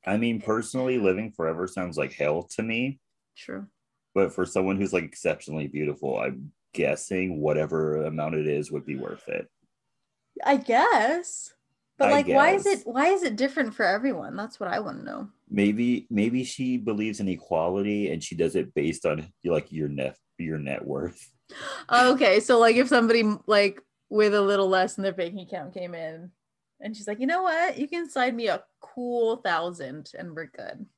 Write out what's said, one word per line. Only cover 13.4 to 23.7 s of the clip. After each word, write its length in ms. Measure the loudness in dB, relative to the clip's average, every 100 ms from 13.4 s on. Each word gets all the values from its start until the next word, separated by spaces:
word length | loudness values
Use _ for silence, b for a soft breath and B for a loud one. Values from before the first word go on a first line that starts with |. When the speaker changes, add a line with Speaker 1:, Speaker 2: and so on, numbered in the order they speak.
| -2 0 -4 0
Speaker 2:
for 80 | 0
everyone? 500 | 2 0 -2 -6 -10
That's 200 | -10 -8
what 100 | -4
I 100 | -4
wanna 240 | -4 -10
know. 260 | -10 -10 -12 _ _
Speaker 1:
Maybe, 580 | 2 2 4 2 0 0
maybe 360 | 0 2 0 -4
she 320 | -4 -2 -2
believes 420 | -2 -2 -2 -2
in 80 | -4
equality 840 | -4 -2 0 0 0 0 -2 -2
and 120 | -4
she 120 | -8 -2
does 200 | 0 0
it 180 | -2
based 320 | -2 -2 -2 -2
on, 220 | -2 -6 _
like, 280 | -2 -2 -2
your 180 | -6 -6
net, 260 | -4 -8 -8 _ _
your 220 | -6 -6
net 260 | -6 -8 -6
worth. 420 | -6 -6 -10 -20 _ _ B B B B
Speaker 2:
Okay, 480 | 6 6 6 6 4
so, 180 | 6 8
like, 200 | 8 6
if 100 | 6
somebody, 360 | 4 6 4 4 0 2
like, 340 | 4 4